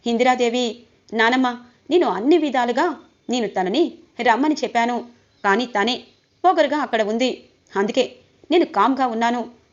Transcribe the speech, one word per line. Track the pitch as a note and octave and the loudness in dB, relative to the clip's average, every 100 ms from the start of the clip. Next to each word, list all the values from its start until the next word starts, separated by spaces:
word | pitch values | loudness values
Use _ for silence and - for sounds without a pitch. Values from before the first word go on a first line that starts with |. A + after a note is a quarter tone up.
| - | -2
ఇందిరాదేవి. | A#3 B3+ B3 A#3+ A#3+ A#3+ G#3+ - _ _ | 0 2 2 0 0 -4 -6 -18 _ _
"నానమ్మ, | G#3+ A3+ B3+ B3+ A#3+ - _ _ | 0 2 2 0 -4 -16 _ _
నేను | E4+ C#4 | 0 2
అన్ని | F#3 A#3 E4+ | 0 2 2
విధాలుగా | D4+ B3+ A#3+ A#3+ E4+ C#4 - _ - | 2 -2 -2 0 -2 -4 -14 _ -6
నేను | B3 G#3 | -4 -2
తనని | F#3+ F#3 A#3 E4+ - - - | -2 -2 0 -2 -4 -20 -4
రమ్మని | A#3+ A3+ D4+ D4+ | 0 2 0 -2
చెప్పాను, | A#3+ A#3 A#3 A#3+ - - _ _ | -2 -2 -2 -2 -8 -20 _ _
కానీ | G3+ G3+ A#3+ | -2 0 0
తనే | G3+ G#3 B3+ - _ _ _ F4 | -2 -2 -4 -10 _ _ _ 0
పొగరుగా | F4 C#4+ D4 | 2 2 0
అక్కడ | B3+ A3+ | -2 -2
ఉంది. | G#3 A3 B3+ - - _ _ - | -2 0 -2 -4 -14 _ _ -4
అందుకే | A#3+ - A#3 - _ _ - | -2 0 -2 -4 _ _ 0
నేను | E4 E4+ | 2 2
కామ్గా | - G#3+ C4+ B3+ | 2 0 2 -2
ఉన్నాను. | A3+ A#3 A#3+ A3+ - _ | 0 -2 -2 -6 -14 _